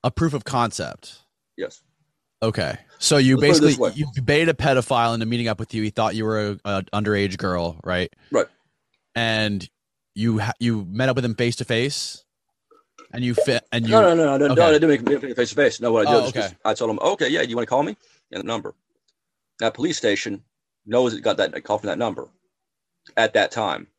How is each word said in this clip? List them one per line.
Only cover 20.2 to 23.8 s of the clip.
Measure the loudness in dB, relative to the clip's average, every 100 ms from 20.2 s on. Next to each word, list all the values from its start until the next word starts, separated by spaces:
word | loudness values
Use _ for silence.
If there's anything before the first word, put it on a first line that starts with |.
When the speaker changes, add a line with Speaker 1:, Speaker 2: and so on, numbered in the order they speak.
| -4 -10 _ _ _ _ -2
Speaker 2:
knows | 0 0
it | 0
got | -4 0
that | -2 -4 -4
call | -4
from | -2
that | -4
number | -4 -6 -12 _ _ _ _ _ _ _ -8 0
at | 2
that | 2 0
time. | -2 -4 -4